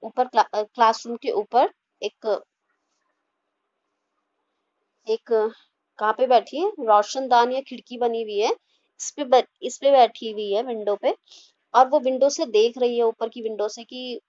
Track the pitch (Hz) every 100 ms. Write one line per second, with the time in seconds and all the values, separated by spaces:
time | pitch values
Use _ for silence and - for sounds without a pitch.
0 | 226 226 254 233 202 208 214 - 226 226
1 | 240 233 269 - 208 233 294 _ _ _
2 | 220 _ 226 202 - _ _ _ _ _
3 | _ _ _ _ _ _ _ _ _ _
4 | _ _ _ _ _ _ _ _ _ _
5 | - 226 - 226 214 226 _ _ _ _
6 | 214 220 254 247 202 269 381 415 233 208
7 | 208 262 262 240 240 262 269 240 _ 247
8 | 240 226 220 202 226 466 _ _ _ _
9 | - - 277 254 - _ - - 277 277
10 | 226 - 226 208 208 196 262 233 208 202
11 | 269 - _ - _ _ _ 233 254 294
12 | 254 262 269 285 - 208 226 240 247 240
13 | 226 226 226 240 220 214 208 - 226 254
14 | 254 233